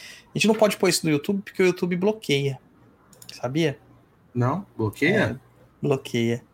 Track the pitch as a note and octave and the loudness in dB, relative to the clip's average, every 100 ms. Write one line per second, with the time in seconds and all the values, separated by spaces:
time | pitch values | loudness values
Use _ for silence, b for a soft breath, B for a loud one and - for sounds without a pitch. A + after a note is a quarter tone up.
0 | B B B D#3 F#3 A3 G#3+ - F#3+ E3 | B B B 0 2 4 2 4 2 2
1 | E3 D3 - G3+ - - F#3 F3+ F3+ F3+ | 2 0 0 -4 -4 0 2 2 -2 0
2 | G3 G#3+ - C#3+ C#3 C3+ - _ _ _ | -2 -2 0 0 0 -4 -12 _ _ _
3 | _ - - - B2 C#3+ D#3+ - - - | _ -20 -20 -10 -6 0 0 -2 -12 -20
4 | _ _ _ - A#2+ E3+ - - G#2+ G2+ | _ _ _ -2 0 -2 -6 -4 -4 0
5 | D3 G#3+ C3 A#2+ - _ _ _ D3 C#3 | 2 2 0 -2 -12 _ _ _ -2 -2
6 | - A#2+ A#2 A#2 - | -2 -2 0 -2 -6